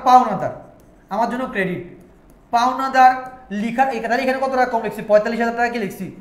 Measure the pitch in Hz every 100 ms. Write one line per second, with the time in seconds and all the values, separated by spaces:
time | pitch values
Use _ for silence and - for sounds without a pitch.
0 | 254 254 240 190 139 - - - _ _
1 | _ 202 233 247 262 208 180 175 - -
2 | - _ _ _ _ 240 247 254 269 262
3 | 254 254 254 - - 202 233 233 269 233
4 | 220 240 262 262 262 254 247 233 214 220
5 | 208 214 214 226 233 233 240 233 190 -
6 | 180 -